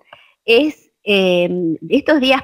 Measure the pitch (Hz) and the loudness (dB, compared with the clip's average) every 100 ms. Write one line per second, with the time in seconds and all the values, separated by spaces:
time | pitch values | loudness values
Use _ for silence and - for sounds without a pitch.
0 | _ - _ _ - 233 302 - _ _ | _ -20 _ _ 0 0 0 -6 _ _
1 | - 196 185 175 175 180 165 156 165 269 | -2 0 2 0 -2 -2 -4 -6 -4 -2
2 | 302 302 262 262 | 0 0 0 -2